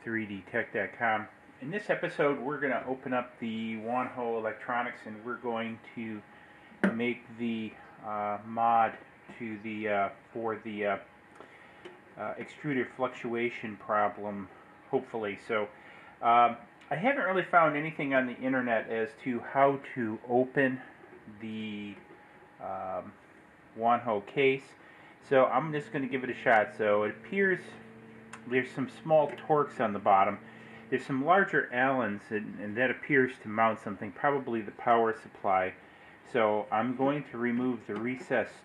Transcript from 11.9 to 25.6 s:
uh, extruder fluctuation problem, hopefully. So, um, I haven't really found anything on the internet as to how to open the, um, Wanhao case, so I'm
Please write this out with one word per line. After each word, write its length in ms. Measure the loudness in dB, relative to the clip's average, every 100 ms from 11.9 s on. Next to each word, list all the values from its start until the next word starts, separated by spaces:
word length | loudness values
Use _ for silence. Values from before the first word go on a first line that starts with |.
| -20 -18 -10
uh, 160 | -8
extruder 520 | -8 -12 -10 -4 -2 -2 -2
fluctuation 840 | -4 -4 -6 -2 -2 -4 -10 -8
problem, 680 | 0 2 2 0 -8 -8 -10 -16 -20 -20 -2
hopefully. 480 | -2 -2 -4 -4 -6 -2
So, 140 | -2 -2 -8 -20 -20 -20 -2
um, 380 | 4 6 6 2 -12 -16 -6
I 60 | 0
haven't 280 | 0 2
really 220 | 2 0 4
found 280 | 6 6 2
anything 340 | -4 -4 0
on 140 | 2 0
the 100 | -4
internet 540 | -2 0 2 0 0
as 180 | -2 -4 -6
to 160 | -6 -6 -2
how 260 | 4 4 2 -6
to 240 | -6 -4 -4 0
open 540 | 2 2 2 0 0 -10 -20 -20 -20 -20 -14
the, 540 | -10 -8 -8 -8 -10 -14 -18 -20 -20 -20 -20 -14
um, 480 | -10 -8 -6 -8 -8 -16 -20 -20 -20 -20 -16 0
Wanhao 480 | 4 4 4 -2 0
case, 480 | 2 4 2 -4 -20 -20 -20 -20 -12 2
so 200 | 4 6
I'm 260 | 2